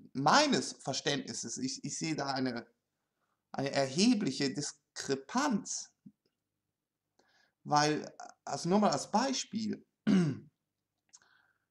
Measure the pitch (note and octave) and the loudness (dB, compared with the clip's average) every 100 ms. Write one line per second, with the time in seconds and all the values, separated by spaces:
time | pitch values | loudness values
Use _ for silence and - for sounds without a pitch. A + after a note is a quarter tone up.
0 | - - C#3+ A#3 D4+ F3+ B2+ - - C3+ | -14 -2 4 6 6 2 -2 -8 -8 -4
1 | D3 C#3 - - B2 - C3 - C#3+ - | -2 -2 -4 -10 -8 -6 -6 -6 -10 -6
2 | D#3+ D3 C#3 C3+ C3 A#2 A2 _ _ _ | -4 -4 -4 -4 -4 -6 -10 _ _ _
3 | _ _ _ _ _ - C3+ C#3 C3+ C3 | _ _ _ _ _ -6 -2 0 0 4
4 | A3+ A#3 G3 C3 C#3+ - C#3+ - _ - | 4 4 0 0 -2 -2 -8 -10 _ -10
5 | - C3+ - A#3+ D4 G3+ - - - _ | -4 -4 -2 -2 0 -2 -4 -10 -12 _
6 | - _ _ _ _ _ _ _ _ _ | -20 _ _ _ _ _ _ _ _ _
7 | _ _ _ _ _ _ C#3+ D3 D3+ D3+ | _ _ _ _ _ _ 2 4 4 2
8 | - - - - - C#3 E3+ G3+ G3+ C#3+ | -4 -14 -18 -14 -10 -4 2 4 4 2
9 | - G3+ C4+ C4 - A2+ G#2+ G#2+ _ _ | 0 0 0 -2 -6 -6 -4 -6 _ _
10 | - G3 D#3+ A#2+ - _ _ _ _ _ | 2 4 4 0 -10 _ _ _ _ _
11 | _ _ _ _ _ _ _ | _ _ _ _ _ _ _